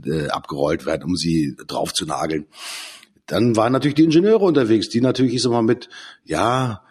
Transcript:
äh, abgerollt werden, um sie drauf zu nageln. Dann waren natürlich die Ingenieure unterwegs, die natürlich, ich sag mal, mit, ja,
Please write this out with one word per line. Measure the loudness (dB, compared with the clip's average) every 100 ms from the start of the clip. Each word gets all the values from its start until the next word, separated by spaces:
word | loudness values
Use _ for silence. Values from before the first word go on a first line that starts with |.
äh, | -4 -4 -2
abgerollt | -6 -6 -4 -2 -2 -4
werden, | -4
um | -2 -2
sie | 0 0 0 -6 -10
drauf | -6 -4
zu | -6 -6
nageln. | -4 -4 -4 -8 -16 -14 -14 -16 -20 -20 _ -6
Dann | 0 2 2
waren | 2
natürlich | 2 0 2
die |
Ingenieure | 4 4 4 4
unterwegs, | 4 2 4 2 2
die | 0
natürlich, | 0 2 0
ich | 0
sag | 0
mal, | 2
mit, | 2 0 -4 -20 -20 -20
ja, | -6 -2 0 0 -2 -6 _